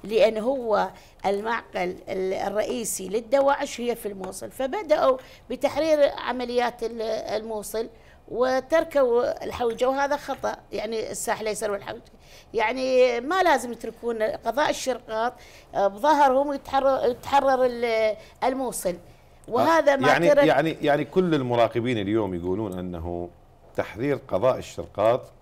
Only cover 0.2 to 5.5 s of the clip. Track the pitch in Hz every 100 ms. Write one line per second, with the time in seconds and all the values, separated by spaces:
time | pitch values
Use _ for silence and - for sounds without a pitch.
0.2 | 208 220 220 277 233 202 185 - - _
1.2 | 190 196 220 233 - 196 180 180 - 190
2.2 | 190 190 196 202 - 247 214 - 190 214
3.2 | 226 277 277 277 285 - 240 226 208 190
4.2 | 185 202 226 - 262 381 320 302 269 254
5.2 | - - -